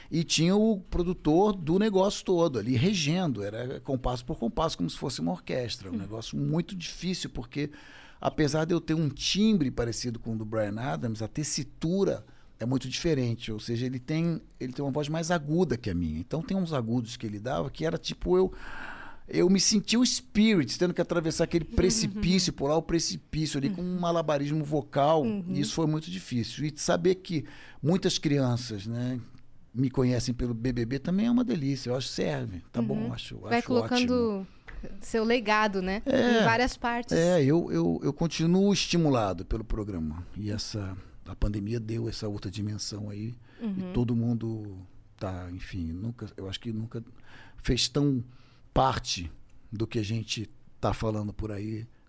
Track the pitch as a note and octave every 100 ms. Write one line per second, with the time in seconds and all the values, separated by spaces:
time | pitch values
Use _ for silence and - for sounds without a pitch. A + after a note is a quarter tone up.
0 | - D#3+ D#3+ - E3 G3+ A3 G3 - E3+
1 | F3 F3 D3 E3 G#3+ G3 D3+ F#3 A3 F#3+
2 | G3 - - F3 E3+ B2+ G#2+ B2+ F3 G3
3 | C#3+ F3 F3 A2 G2+ A2 B2 C#3+ - C3
4 | B2+ B2 - D#3 A3+ - D#3+ - E3 -
5 | D3 - E3 F3+ - B2+ A#2 - F#2+ G#2
6 | G2 A2 - C#3+ C#3+ D#3+ E3+ F#3+ D#3 -
7 | F3 F3+ C#3+ - A2+ C#3+ D3 - - -
8 | - - C#3+ - D3+ D#3 D#3+ E3+ - D#3+
9 | D3 B2 - F3+ A3 G3+ C3 B2 A#2 A2
10 | B2 A2+ A#2 A2+ G#2+ A2 G#2 G#2+ C3 D#3+
11 | A#2+ G#2+ A2 - D3+ - D3 - D#3+ F#3+
12 | F#3 B2 - - - - A#2 C3 C3 -
13 | E3+ C#3 A#2+ A2+ - G#2+ - A#2 B2+ B2+
14 | B2+ D#3 E3+ D#3+ - - C3 B2+ C#3 C#3+
15 | D3 D#3+ E3 F3 C#3+ E3 F3 A#2 - F2
16 | E2 D#2 F2 D3+ D#3+ F#3+ E3+ D3 A2+ B2
17 | A2 - A2+ G#2 A#2 D#3 C#3+ - D#3+ E3
18 | - - F3 F3+ F#3 - - - - -
19 | - - - D#3+ F3+ G3 - G#3 - A#3
20 | B3+ - - G3 A3 F#3+ A#2+ - F3+ F3+
21 | E3+ E3+ E3 D3 E3 F3 D#3+ - F#3 A3
22 | G#3+ G3+ E3+ F#3 E3+ - C#3 D#3+ D#3+ E3
23 | - - - D3+ D#3 C#3+ E3+ F3+ F3+ F3+
24 | F3 E3+ D#3 C#3+ C#3+ D#3 D3 D3+ - C#3+
25 | C#3+ D#3+ C#3+ G#3 F3 C#3+ G#3+ - D#3 D#3
26 | E3 F#3 - B2 A2+ - D3+ D3+ - F3
27 | F3 F#3 - D#3+ - - - - C#3 F3+
28 | F#3 - D#3 C#3+ B2+ A#2+ A#2+ G#2+ G#2 A#2+
29 | B2 B2+ - - - - - A#2 C3 C#3
30 | B2 B2 B2+ B2 B2 A2+ B2+ B2 A#2 C#3
31 | - F#3+ A#3 A#3+ A#3+ F#3+ C3+ C3+ A#2 C3
32 | B2 - F#3 C#3+ A#2 F2 - - A3 G#3+
33 | A#3 - - A2 G#3 A#3 B3 B3 A3 B3
34 | B3 B3 A3+ G3 F#3+ - - - - -
35 | - A3+ A3 B3+ G#3 G#3+ G#3+ F#3+ F#3 G3
36 | C4+ B3 A#3+ A#3 G#3+ A3+ B3 - A#3+ A#3+
37 | - E3 F3 F3+ C3+ E3 - E3 E3+ E3
38 | D3 C#3 E3+ - E3 F#3 G3+ F#3+ - F3
39 | D#3 B2+ G2+ F2+ F#2 A2 G#2+ A2 G#2 F2+
40 | D#2+ E2 F#2 - G#2 G2+ - G#2+ F#2+ F#2
41 | - - - - G#2 G#2+ G2+ A#2 A2 A2+
42 | A#2 - G#2+ G2+ G2+ G#2 G#2 G#2 - G#2
43 | G#2 G#2 A2 B2 - - A3+ F#3+ F#3 F3+
44 | A#2+ A#2 A#2 A#2 A2+ A2 G#2 F#2 F2+ -
45 | - - F#2+ F#2 F2+ F#2 - F#2+ D#2+ F2
46 | A2+ A#2+ G#2 - F#2+ F#2+ A#2 A2 A2+ A#2
47 | A#2 - - - - - - B2 - D3
48 | C#3+ B2+ A#2 - - - - - C3 -
49 | - - E2 - - - - G#2+ A2+ A#2
50 | G2+ A2+ G#2 - G#2 - - - A2+ F#2+
51 | A2+ G#2+ G#2 - G#2+ G2+ G#2+ A2 A2+ -